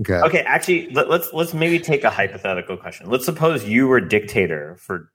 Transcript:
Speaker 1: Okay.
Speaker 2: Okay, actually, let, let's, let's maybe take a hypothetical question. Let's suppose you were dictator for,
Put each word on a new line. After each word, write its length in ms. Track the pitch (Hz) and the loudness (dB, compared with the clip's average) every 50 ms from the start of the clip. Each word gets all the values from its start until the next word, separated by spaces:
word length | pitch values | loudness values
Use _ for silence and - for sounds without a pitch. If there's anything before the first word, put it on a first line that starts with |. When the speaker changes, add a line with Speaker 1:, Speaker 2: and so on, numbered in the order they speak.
Speaker 1:
Okay. 140 | 107 - 92 | -4 -2 0
Speaker 2:
Okay, 260 | 87 - 165 - 160 | 2 2 2 2 2
actually, 480 | - - - 135 - - 180 165 - - 127 | 0 2 0 0 2 2 0 0 0 -2 0
let, 180 | 147 143 - | 0 0 2
let's, 220 | 160 175 170 - - | 2 0 0 -2 -4
let's 180 | 160 170 170 - | -4 -4 -2 -2
maybe 260 | 156 165 170 170 165 | -2 0 2 0 0
take 240 | 170 - 156 135 - | 0 0 -2 2 2
a 60 | 110 | 0
hypothetical 680 | - - 98 95 98 95 - 98 92 90 87 - 92 87 | 2 2 -2 -2 -2 -6 -6 -4 -4 -4 -4 -8 -10 -10
question. 320 | - 87 85 - 82 90 | -10 -14 -16 -14 -6 -2
Let's 160 | 120 131 131 | -2 -2 -2
suppose 380 | - 160 - 156 165 160 127 104 | -2 -2 0 2 2 2 0 -2
you 220 | 104 110 120 135 131 | 0 2 4 4 6
were 120 | 131 120 | 4 4
dictator 760 | 95 78 107 104 - - - 110 92 82 80 76 73 78 87 | 4 4 0 0 0 0 0 0 0 0 0 -6 -8 -12 -14
for, 340 | - - - 95 87 - _ _ | -18 -10 -10 -10 -10 -10 _ _